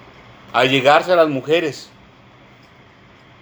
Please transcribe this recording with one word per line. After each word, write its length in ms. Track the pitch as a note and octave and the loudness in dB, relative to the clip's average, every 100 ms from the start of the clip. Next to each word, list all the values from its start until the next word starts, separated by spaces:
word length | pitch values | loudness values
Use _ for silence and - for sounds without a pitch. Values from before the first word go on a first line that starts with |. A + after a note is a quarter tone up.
| - - - - - | -20 -20 -20 -20 -6
a 140 | A#2 C3 | -2 0
llegarse 480 | C3+ B2+ D#3 E3+ | 0 2 2 2
a 20 | F3+ | 0
las 140 | D#3+ | 0
mujeres. 600 | C3+ B2+ E3 D#3+ B2+ - - - - - - - - - _ _ _ _ _ - - | -2 -2 -2 -4 -10 -18 -20 -20 -20 -20 -20 -20 -20 -20 _ _ _ _ _ -20 -20